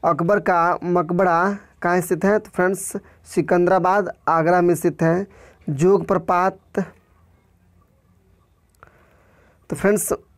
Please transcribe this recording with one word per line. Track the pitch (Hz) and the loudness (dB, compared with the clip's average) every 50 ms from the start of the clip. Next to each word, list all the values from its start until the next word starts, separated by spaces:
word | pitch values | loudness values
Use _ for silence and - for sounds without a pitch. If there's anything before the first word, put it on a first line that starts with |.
| - | 0
अकबर | 170 170 - 175 170 208 202 | 0 0 0 0 0 0 0
का | - 202 185 170 170 180 175 - - | 0 0 0 2 2 0 0 -2 -2
मकबरा | 175 175 175 170 156 175 175 190 180 170 165 175 196 202 202 - _ _ _ | -2 0 0 0 0 0 0 2 2 2 2 2 0 -2 -6 -12 _ _ _
कहाँ | - 175 175 185 | -2 0 0 0
स्थित | 170 - 190 160 180 | 0 -2 -4 -2 0
है? | 190 208 214 | 0 0 0
तो | 208 - | -2 -4
फ्रेंड्स, | - - 180 185 196 185 - - - 202 - - - _ _ | -4 -2 0 0 0 -4 -6 -10 -12 -12 -14 -14 -20 _ _
सिकंदराबाद | - - - 151 139 180 175 175 175 185 185 170 185 190 208 196 175 - _ _ - | -6 -4 -4 0 2 2 2 4 2 2 2 2 2 0 0 0 -4 -8 _ _ -2
आगरा | 165 165 160 165 175 180 | 0 0 2 2 2 2
में | 175 175 175 | 2 2 0
स्थित | 165 170 180 139 - | 0 0 -4 -2 0
है। | 165 165 165 180 202 - - - - - _ _ _ - | 0 0 0 0 -4 -8 -14 -20 -20 -20 _ _ _ -8
जोग | 147 135 156 185 196 190 165 | -2 0 2 4 4 2 2
प्रपात, | 165 196 180 165 - 185 175 180 190 185 - _ _ _ - 185 - - _ _ _ _ _ _ _ _ _ _ _ _ _ _ _ _ _ _ _ _ _ _ _ _ _ _ _ _ _ _ _ _ _ _ _ _ _ - - _ _ _ _ _ _ _ _ _ _ _ _ _ _ _ _ | 0 -4 -4 -2 0 0 2 2 0 -2 -4 _ _ _ -6 -6 -6 -10 _ _ _ _ _ _ _ _ _ _ _ _ _ _ _ _ _ _ _ _ _ _ _ _ _ _ _ _ _ _ _ _ _ _ _ _ _ -20 -20 _ _ _ _ _ _ _ _ _ _ _ _ _ _ _ _
तो | - | -10
फ्रेंड्स | 160 - 190 208 208 - - - - - _ _ | -2 0 0 0 0 -2 -4 -6 -8 -8 _ _